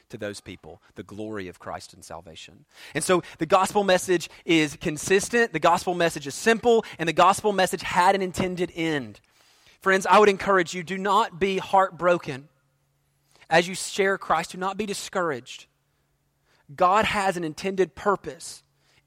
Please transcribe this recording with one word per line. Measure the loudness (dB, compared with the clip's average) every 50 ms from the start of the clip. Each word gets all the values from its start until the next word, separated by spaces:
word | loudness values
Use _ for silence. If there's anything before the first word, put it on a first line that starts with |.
| _
to | _ -14
those | -10 -10 -10 -10 -12
people | -14 -16 -18 -18 -18 -20 -20 -20 _ _ _
the | -18 -18
glory | -16 -14 -12 -10 -10 -10 -10 -10 -12
of | -14 -14
Christ | -14 -12 -12 -12 -14 -16 -20
and | -20 -18
salvation. | -18 -18 -16 -16 -18 -20 -20 -20 -20 -20 _ _ _ _ -20 -20 -10 -8
And | -6 0
so | 2 0 0 0 -4 -8
the | -8 0
gospel | 2 2 2 2 2 0 0 2
message | 2 2 2 2 0 -2 -2 -2 -8 -14 -10 _
is | 2 2 2 2 0 -4
consistent, | -6 -6 -6 -6 -6 0 0 2 2 2 0 0 0 0 0
the | 0 2
gospel | 2 4 4 2 0 -4 0
message | 0 0 0 0 -4 -8
is | -10 -10
simple, | -2 2 2 2 4 4 4 4 4 2 -2 -8 -6
and | -4 -2
the |
gospel | 4 6 6 6 6 4 0 0
message | 2 2 2 0 0 -6
had | -6 -2 0 4 4 4 4
an | 2
intended | 0 -4 -4 -4 -4 -4 -4 -4 -6 -6 -4
end. | -4 -4 -2 -2 -4 -4 -8 -14 -20 _ _ _ _ _ _ _ _ _ _ _ _
Friends, | 0 0 0 2 4
I | 6 6
would | 8 8 6
encourage | 4 2 0 2 2 2 2 0 -6
you, | -10
do | -8 -8 -8
not | -4 -2 2 2 2 2 0 -2 -4
be | -2 -2 -2 -4
heartbroken | -2 2 2 2 2 2 -2 0 0 2 2 2 -2 -8 -12 -12 -14 _ _ _ _ _ _ _ _ _ _ _ _ _ _ _ _ _ _ _ -4 2
as | 2 2 2
you | 0 -6
share | -10 -10 -6 -2 0 0 0 0
Christ. | -4 -2 -2 -2 -2 -2 -6 -8
Do |
not | -6 -6 -6 -6
be | -6 -8
discouraged. | -8 -8 -10 -10 -8 -6 -4 -4 -4 -4 -6 -10 -16 -20 -20 -20 _ _ _ _ _ _ _ _ _ _ _ _ _ _ _ _ _ _ _ _ -20 -2
God | 0 2 4 4 4 2
has | 2 -2 -2 -2 -2 -2
an | -2 -6
intended | -6 -8 -6 -6 -4 0 0 -2 -2 -2
purpose | -2 0 0 0 0 -4 -12 -14 -14 -16 -18 -18 -20 _ _ _ _ _ _ _ _ _